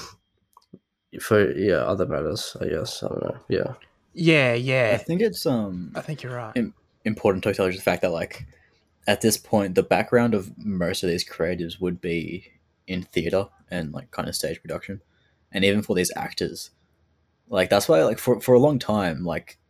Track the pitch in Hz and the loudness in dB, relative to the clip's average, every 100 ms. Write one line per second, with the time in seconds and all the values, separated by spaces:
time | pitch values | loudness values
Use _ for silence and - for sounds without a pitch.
0 | - - _ _ _ _ _ - _ _ | -16 -20 _ _ _ _ _ -20 _ _
1 | _ - - 107 101 - 101 82 58 95 | _ -14 2 4 4 2 2 2 2 0
2 | 80 76 78 104 - - - 80 - - | -2 -2 -2 -4 -8 -8 -4 -4 -6 -8
3 | 52 50 50 - - - - 127 - _ | -6 -4 -6 -8 -4 -2 -2 -6 -18 _
4 | _ 170 165 156 127 117 127 131 113 98 | _ 0 4 6 4 2 0 2 2 2
5 | - 175 220 - 160 120 101 90 87 139 | 0 0 0 0 0 0 -2 -6 -8 -10
6 | 139 147 127 123 113 120 101 - _ _ | -8 -10 -8 -10 -6 -4 -4 -6 _ _
7 | 110 104 104 92 104 98 95 92 - 90 | -6 0 2 2 0 0 0 0 0 0
8 | 92 82 87 - - - _ _ _ _ | 0 -2 -4 -10 -18 -20 _ _ _ _
9 | - 101 113 - - 107 98 92 90 - | -2 2 2 0 0 0 2 0 2 2
10 | 110 120 120 107 92 - 104 95 85 95 | 4 2 4 0 -2 -8 -6 -2 -2 -2
11 | 90 87 - - 82 90 82 82 92 87 | -2 -2 -4 -4 -4 -2 -6 -4 -4 -4
12 | 90 85 80 90 - _ _ _ - 92 | -4 -4 -4 -10 -14 _ _ _ -8 -8
13 | - - 82 95 101 _ _ 90 76 71 | -4 -2 0 0 -2 _ _ -6 -6 -10
14 | - - 85 - 78 82 82 82 - 98 | -10 -8 -6 -6 -6 -8 -8 -10 -8 -14
15 | - _ _ _ _ 101 98 104 104 90 | -16 _ _ _ _ 0 2 2 0 0
16 | 87 - - - 87 - - _ _ _ | 0 -4 -8 -6 -6 -6 -14 _ _ _
17 | _ _ _ _ _ 190 92 - - 160 | _ _ _ _ _ 0 4 4 6 4
18 | 143 - - 110 - 123 143 135 - 107 | 4 2 0 0 6 6 6 4 0 0
19 | 90 78 85 80 - - _ | 0 -2 -4 -6 -8 -18 _